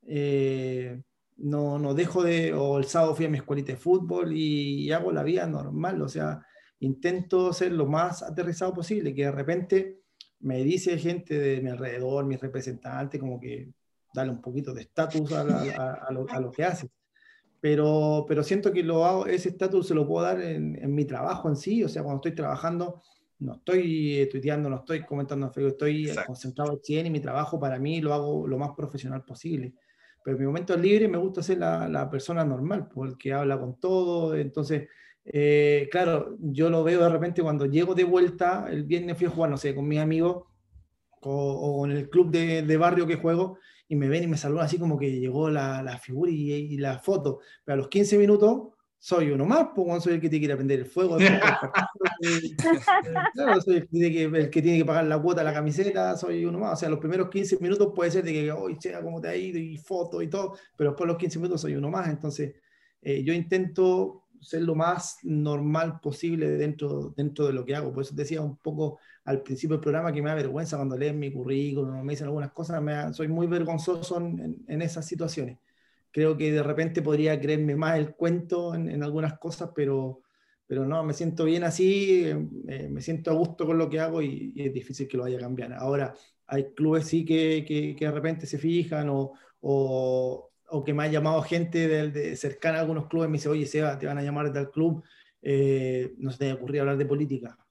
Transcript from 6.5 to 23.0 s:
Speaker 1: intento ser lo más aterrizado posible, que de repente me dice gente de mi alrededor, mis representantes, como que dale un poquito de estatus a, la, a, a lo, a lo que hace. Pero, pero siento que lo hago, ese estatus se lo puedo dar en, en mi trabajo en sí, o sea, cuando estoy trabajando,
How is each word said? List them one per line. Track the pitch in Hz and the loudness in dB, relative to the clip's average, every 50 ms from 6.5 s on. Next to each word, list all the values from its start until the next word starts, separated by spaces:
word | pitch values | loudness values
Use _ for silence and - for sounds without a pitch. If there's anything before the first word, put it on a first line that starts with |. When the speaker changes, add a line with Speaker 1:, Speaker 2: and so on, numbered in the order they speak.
| _ - _ _ _ _ | _ -20 _ _ _ _
Speaker 1:
intento | 135 135 135 135 - 175 180 185 180 - - 185 185 185 170 | -4 -4 -4 0 -2 -2 -2 -2 -2 0 2 2 2 2 0
ser | 180 185 180 175 | 0 0 0 2
lo | 165 147 | 0 0
más | 139 151 156 170 180 175 - - | 2 2 2 2 0 -2 -6 -10
aterrizado | - 160 160 170 170 170 - 190 185 185 | -8 -6 -4 -4 -4 -2 -2 -4 -4 -2
posible, | 175 165 165 214 208 175 143 135 | -4 -4 -2 -2 -2 -2 -2 -2
que | 135 143 | 0 -2
de | 143 139 | -2 -2
repente | 139 143 147 170 180 180 - 196 190 190 190 190 - _ _ _ _ - _ _ _ | -2 -2 -2 -2 -2 0 2 2 2 2 0 -8 -14 _ _ _ _ -20 _ _ _
me | - 135 131 127 131 | -4 -4 -2 0 2
dice | 143 175 180 - 180 175 160 | 2 2 2 2 0 -2 0
gente | 151 170 175 175 175 - 156 147 | -2 -2 -2 -4 -6 -4 -2 0
de | 143 139 135 131 131 | 2 0 0 0 -2
mi | 131 | -4
alrededor, | 123 123 131 123 120 123 123 127 135 143 143 | -4 -6 -6 -6 -6 -4 -4 -2 -2 -2 -2
mis | 139 135 131 | -2 -4 -4
representantes, | 131 135 131 135 127 131 120 117 _ 127 127 131 139 139 - 139 | -6 -6 -8 -6 -8 -8 -10 -10 _ -10 -6 -6 -6 -6 -6 -6
como | 135 131 123 123 | -6 -6 -8 -8
que | 123 127 - - 127 - - _ _ _ _ _ _ _ _ | -10 -10 -10 -10 -12 -14 -20 _ _ _ _ _ _ _ _
dale | 127 131 131 | -4 -4 -4
un | 123 117 - | -4 -8 -10
poquito | 127 123 139 135 - 127 | -8 -6 -6 -6 -6 -10
de | 120 104 | -12 -14
estatus | _ _ - 160 156 - 160 151 143 156 | _ _ -2 -2 0 0 -2 -2 0 -2
a, | 151 147 | -2 2
la, | 147 - - 143 | 2 2 0 0
a, | 139 - - 131 127 - - - | -4 -4 -4 -6 -6 -6 -8 -8
a | 131 131 | -8 -6
lo, | 131 135 135 | -6 -6 -6
a | 131 131 | -4 -6
lo | 131 120 117 | -6 -6 -4
que | - 156 | -2 -2
hace. | 180 175 - 139 127 _ _ _ _ _ _ _ _ - _ _ _ _ _ | -2 -2 -4 -8 -12 _ _ _ _ _ _ _ _ -20 _ _ _ _ _
Pero, | - 151 151 143 151 151 151 156 151 151 151 151 - - | 0 2 4 4 4 4 4 4 4 4 2 0 0 0
pero | 160 151 143 | 0 0 2
siento | - 196 202 202 202 180 | 2 0 2 2 2 2
que | 180 170 | 2 0
lo | 160 165 165 165 | 2 2 4 4
hago, | 175 185 185 196 | 4 4 2 0
ese | 196 180 185 180 185 | 0 0 0 0 -2
estatus | 175 - 190 190 190 185 170 - | -4 -2 -2 2 2 2 2 4
se | 170 | 2
lo | 156 147 | 2 2
puedo | 143 165 170 170 | 2 2 0 2
dar | 180 185 185 180 | 0 0 -2 -2
en, | 170 160 156 151 151 151 - | -4 -4 -4 -4 -4 -6 -4
en | - 139 143 | -2 -2 0
mi | 147 147 | 0 0
trabajo | 139 131 123 139 170 180 175 - 165 | -2 -2 -4 -4 -4 -4 -2 -2 -2
en | 147 | -2
sí, | 139 - 185 214 233 208 | -2 0 0 0 2 0
o | 151 | 0
sea, | - 160 151 | -2 -4 -4
cuando | 143 139 139 | -4 -4 -4
estoy | - 170 160 | -4 -4 -4
trabajando, | 170 151 143 143 135 - 165 175 175 175 175 180 - | -4 -4 -4 -4 -2 -2 -2 -2 -2 -4 -6 -8 -12